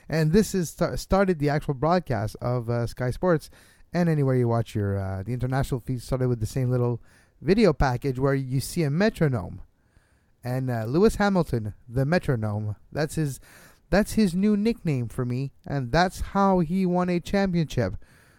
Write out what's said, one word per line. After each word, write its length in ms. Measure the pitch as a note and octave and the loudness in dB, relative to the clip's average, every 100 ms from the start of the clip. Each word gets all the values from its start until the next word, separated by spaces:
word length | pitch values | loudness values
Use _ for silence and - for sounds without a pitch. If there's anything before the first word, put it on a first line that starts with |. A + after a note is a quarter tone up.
| - | -4
And 240 | D#3 D#3 | 0 4
this 240 | G3+ - F#3+ | 4 4 0
is 140 | D#3+ | -4
sta-, 260 | - E3+ - | -2 -4 -2
started 440 | - F#3+ G3 E3 | 0 2 2 2
the 100 | C#3+ | 0
actual 240 | D3 - | 0 -2
broadcast 600 | C3 D3+ F3+ - A2 G#2+ - | -2 2 0 0 -2 -4 -4
of, 280 | A#2+ B2 A2+ | -4 -2 -2
uh, 180 | A#2+ A#2 | -2 -4
Sky 240 | - B2 | -4 -6
Sports 380 | - F#3 D#3+ - - - _ - | -2 2 2 0 -18 -20 _ -6
and 140 | E3+ E3+ | 0 2
anywhere 280 | D3+ C3+ B2+ | 2 2 2
you 120 | A#2+ | 2
watch 260 | A#2 A#2 G#2+ | 0 -2 -2
your, 220 | G2+ G2 | -2 -2
uh, 260 | F#2+ F#2+ | -4 -6
the 100 | G2 | -6
international 460 | B2 B2+ C3 B2+ C3+ | -4 -2 -2 -2 -4
feed 200 | - B2 | -6 -8
started 280 | - C3 B2+ | -4 -2 0
with 100 | A#2 | -2
the 60 | G#2+ | -2
same 240 | C3+ B2 | -2 -2
little 300 | B2+ A#2+ A#2 - _ _ _ | 0 0 -4 -10 _ _ _
video 320 | C3+ G3+ G3+ | 0 4 4
package 440 | C#3+ C#3 B2 C#3 B2+ | 4 2 0 -2 0
where 160 | C#3 | 0
you 260 | C#3 C3 C3 | 0 0 -4
see 220 | - F3 | -2 -2
a 60 | D3 | -2
metronome. 720 | D3+ G#3+ - D#3 A#2+ F2 F#2 - _ _ _ _ _ _ _ | 2 0 2 0 0 -4 -12 -18 _ _ _ _ _ _ _
And, 280 | B2 B2+ C3 | -6 -4 -2
uh, 140 | A#2 A2 | -4 0
Lewis 280 | D3+ A3 - | 4 4 4
Hamilton, 560 | G3+ F#3+ D#3+ A#2+ G#2 - - | 2 2 0 -2 -4 -10 -6
the 180 | A#2+ C3+ | -2 2
metronome, 720 | F3+ - A#2+ G#2+ G#2 G#2+ G2+ - | 2 2 -2 -2 -4 -4 -8 -8
that's 220 | D3 D#3 - | -4 -4 -2
his, 240 | D3 B2+ - - - _ _ | -4 -6 -14 -20 -20 _ _
that's 240 | F3+ G#3+ | 2 2
his 200 | G#3+ G3+ | 2 2
new 220 | F3 G#3 G#3 | 2 2 2
nickname 540 | G#3+ A#3 E3 C3+ A#2 | 0 0 -2 -2 -2
for 160 | - B2 | -4 -4
me. 260 | B2 C#3 - - | -4 -6 -8 -6
And 240 | C#3+ A#2+ | -6 0
that's 300 | D#3+ F#3 - | 2 0 -2
how 380 | - G3 G3 F#3 | -4 2 4 4
he 260 | D#3 F#3+ F3+ | 2 0 0
won 240 | F3+ F3+ | 0 0
a 100 | F3 | -2
championship, 800 | - G3+ G3 E3+ D3+ - A2+ G#2+ - _ _ | -2 0 2 0 0 0 -2 -4 -14 _ _